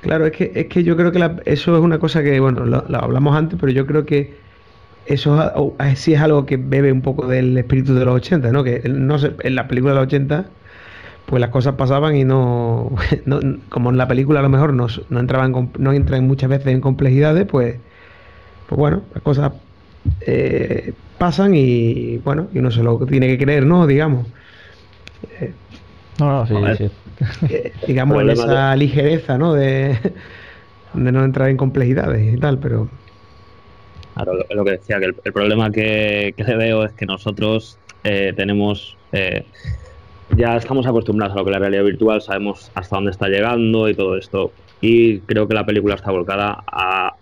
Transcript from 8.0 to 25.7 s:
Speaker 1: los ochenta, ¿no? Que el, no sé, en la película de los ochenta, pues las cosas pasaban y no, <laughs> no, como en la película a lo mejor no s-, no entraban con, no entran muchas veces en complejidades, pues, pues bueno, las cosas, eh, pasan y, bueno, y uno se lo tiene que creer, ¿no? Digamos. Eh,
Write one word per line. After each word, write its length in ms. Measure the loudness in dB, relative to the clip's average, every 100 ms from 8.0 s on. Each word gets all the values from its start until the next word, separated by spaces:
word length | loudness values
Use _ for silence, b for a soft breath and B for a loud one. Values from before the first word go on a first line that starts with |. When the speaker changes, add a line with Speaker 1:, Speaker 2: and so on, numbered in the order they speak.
| 4
Speaker 1:
los 100 | 2
ochenta, 360 | 2 0 2
¿no? 120 | 0
Que 140 | 0 -2
el, 300 | -2 -2 0
no 120 | 0
sé, 140 | -2 -2
en 140 | -4 -4
la 120 | -2
película 260 | 0 2
de 60 | 2
los 80 | 2
ochenta, 440 | 0 0 -2 -4 -12 B B B B B B -4
pues 160 | -2
las 100 | 0
cosas 240 | 0 0 0
pasaban 400 | 0 2 2 2
y 100 | 4
no, 680 | 2 2 0 0 -2 -2 -4 -2
<laughs> 160 | -2 0
no, 140 | -2 -2 -4 -6
como 220 | -2 0
en 60 | 2
la 100 | 2
película 340 | 0 2 2
a 20 |
lo 60 | 4
mejor 240 | 4 2
no 140 | 2 -2
s-, 140 | -6 -6
no 100 | -4
entraban 320 | 0 0 0
con, 180 | 0 -4 -2
no 140 | 0
entran 340 | 2 2 2 2
muchas 220 | 2 0
veces 180 | 0 0
en 140 | 0
complejidades, 640 | 0 0 2 4 4 2 2
pues, 300 | 0 0 -4 B B B B B B B B -8
pues 120 | 0
bueno, 240 | 0 0 -6
las 100 | -8
cosas, 300 | -2 0 -2 -4 -20 -20 -20 -8 -4 -4
eh, 720 | -2 0 0 -2 -2 -4 -6 -14 -18 -4
pasan 360 | -2 2 2 4
y, 640 | 4 2 2 -2 -4 -6
bueno, 300 | -4 -4 -4
y 60 | -2
uno 120 | 0
se 120 | 0
lo 160 | 0 0 0
tiene 220 | 0 2
que 100 | 2
creer, 220 | 2 2 4
¿no? 220 | 4 4
Digamos. 400 | 4 2 -2 -4 B B B B B B -20 -20 -20 -20 -12
Eh, 140 | -12 -12 -20